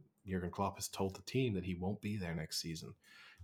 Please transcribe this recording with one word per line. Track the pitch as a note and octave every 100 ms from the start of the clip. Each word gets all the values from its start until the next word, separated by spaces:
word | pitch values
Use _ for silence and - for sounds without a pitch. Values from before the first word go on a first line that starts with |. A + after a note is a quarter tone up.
| - _ -
Jurgen | F#2 F2
Klopp | F#2 G2 F#2+
has | -
told | - F#2+ F#2+
the |
team | - B2+ B2+
that | G2
he | F2+ F2+
won't | F#2 G2+
be | G#2 G#2+
there | F2
next | E2 D#2+ -
season." | E2 D#2+ E2 - - - - -